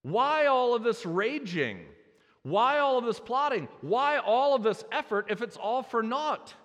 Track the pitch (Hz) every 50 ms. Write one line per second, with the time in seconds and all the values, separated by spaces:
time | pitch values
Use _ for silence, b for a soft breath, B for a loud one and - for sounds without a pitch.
0 | - 131 165 226 262 285 311 311 294 285 269 254 254 240 240 233 220 233 220 -
1 | - 175 165 185 208 247 285 302 277 185 175 165 139 117 101 92 82 - - -
2 | _ _ b b b b b b _ 131 165 202 233 262 285 294 285 277 262 247
3 | 233 233 214 - - - 240 262 294 294 262 196 143 - - - - 147 202 247
4 | 277 285 294 277 - 196 220 247 269 285 277 254 208 220 202 - - - - -
5 | - - 214 202 208 208 208 175 240 202 - - 190 208 240 262 247 - - 233
6 | 220 220 240 285 302 302 233 - - - - -